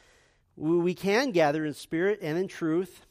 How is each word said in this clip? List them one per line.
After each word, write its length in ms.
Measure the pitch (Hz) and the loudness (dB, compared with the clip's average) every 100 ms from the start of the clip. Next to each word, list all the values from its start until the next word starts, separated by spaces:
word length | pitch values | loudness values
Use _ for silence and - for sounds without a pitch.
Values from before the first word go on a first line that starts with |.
| _ _ _ _ _ - | _ _ _ _ _ -6
we, 220 | 156 175 | 0 2
we 160 | 175 | 2
can 380 | 175 196 214 277 | -2 0 2 2
gather 340 | 170 151 156 151 | 4 4 2 -4
in 80 | |
spirit 460 | 135 - 165 190 208 | -6 -6 -2 0 0
and 160 | 165 165 | -2 -4
in 100 | 190 | -4
truth, 580 | - 165 165 190 - - | -4 -2 0 -2 -10 -20